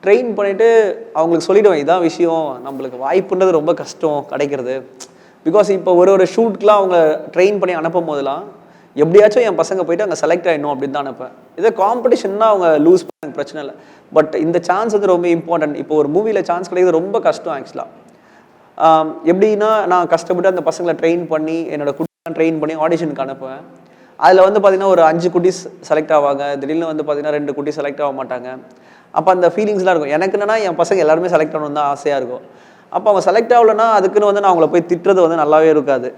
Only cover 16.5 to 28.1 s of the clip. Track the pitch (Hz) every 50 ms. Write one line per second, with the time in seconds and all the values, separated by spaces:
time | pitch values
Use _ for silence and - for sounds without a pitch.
16.5 | 175 175 190 180 180 180 185 180 165 160 175 196 196 220 - 180 147 - - 170
17.5 | 156 139 127 - - 135 - - - - - _ _ _ _ _ _ _ _ _
18.5 | _ _ _ _ _ - - 165 160 156 160 156 156 - - 156 175 185 202 220
19.5 | 214 202 208 214 220 214 196 175 180 180 175 160 170 165 165 - 185 180 175 196
20.5 | 190 180 160 165 156 - 180 170 160 151 - 165 170 175 175 156 160 156 156 156
21.5 | 160 165 165 - - 147 147 143 139 - 165 - _ _ _ 170 160 156 160 165
22.5 | 165 156 151 151 160 160 156 165 175 160 175 156 139 135 135 131 135 131 135 131
23.5 | 131 143 165 - - - _ _ _ _ - _ _ _ - 165 190 190 185 190
24.5 | 202 214 196 202 190 190 196 196 185 170 165 156 160 170 170 180 170 180 170 185
25.5 | 180 - - - - - - - 156 151 151 151 160 151 143 143 139 139 143 143
26.5 | 143 139 135 139 156 165 170 165 156 151 151 147 147 143 147 151 147 147 147 143
27.5 | 139 143 143 147 147 156 147 143 139 - 147 143